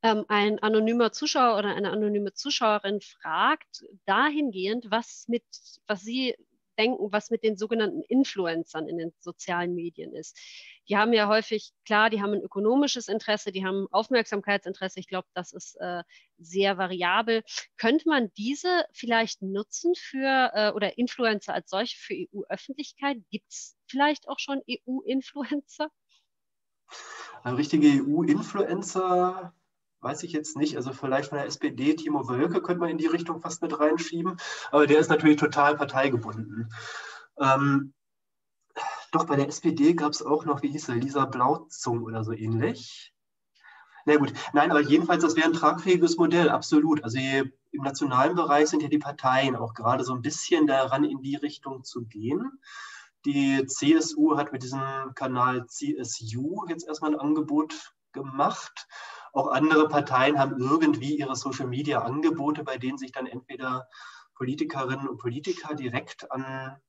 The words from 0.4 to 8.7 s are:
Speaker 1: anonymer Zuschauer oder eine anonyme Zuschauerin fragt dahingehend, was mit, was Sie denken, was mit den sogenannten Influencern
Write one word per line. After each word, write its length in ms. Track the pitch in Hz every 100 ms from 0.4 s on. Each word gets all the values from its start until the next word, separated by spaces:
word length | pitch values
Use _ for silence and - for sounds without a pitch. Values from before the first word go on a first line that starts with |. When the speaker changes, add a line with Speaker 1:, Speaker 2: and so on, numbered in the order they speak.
| 208 214
Speaker 1:
anonymer 540 | 214 220 220 240 226
Zuschauer 480 | - 302 302 247 208
oder 100 | 202
eine 220 | 185 196
anonyme 420 | 214 208 208 202
Zuschauerin 680 | - 285 285 226 208 196 208
fragt 840 | - _ 143 160 226 302 - - - 196 -
dahingehend, 840 | 196 285 302 285 190 185 233 233
was 360 | 214 233 - -
mit, 160 | 233 _ - - - _
was 160 | 202
Sie 340 | 208 247 254 - _ _ _ -
denken, 320 | 226 254 208
was 180 | 208 -
mit 140 | 226
den 140 | 220 202
sogenannten 440 | 214 233 214 -
Influencern 840 | - 254 269 196 175 165 165